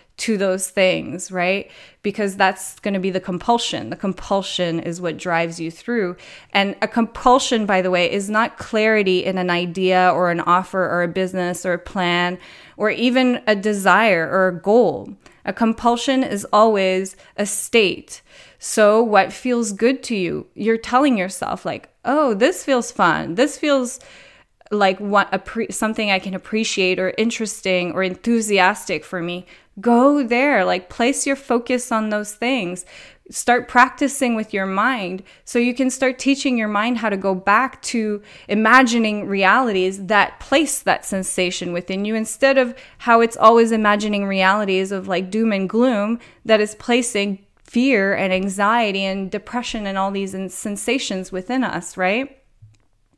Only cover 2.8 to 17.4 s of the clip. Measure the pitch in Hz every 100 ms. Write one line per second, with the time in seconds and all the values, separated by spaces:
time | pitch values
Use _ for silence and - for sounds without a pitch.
2.8 | 214 196 190 185 185 180 - 240 - -
3.8 | 110 170 196 190 - 196 190 - 175 165
4.8 | 175 170 175 160 180 165 170 170 160 165
5.8 | - 240 180 180 - - - 196 202 -
6.8 | 214 240 226 - 254 262 - 233 208 190
7.8 | 185 180 175 202 196 214 233 - - 220
8.8 | 220 214 196 180 - 185 180 175 180 170
9.8 | 185 185 180 160 175 170 - 180 185 190
10.8 | 175 170 175 180 185 190 175 180 190 175
11.8 | - 202 175 175 175 180 - - - -
12.8 | 208 175 240 247 254 247 - 208 208 208
13.8 | 190 185 226 170 160 190 185 175 196 226
14.8 | 196 113 101 202 _ _ - 190 226 226
15.8 | 240 233 277 262 262 202 - 208 220 202
16.8 | 190 185 190 - - -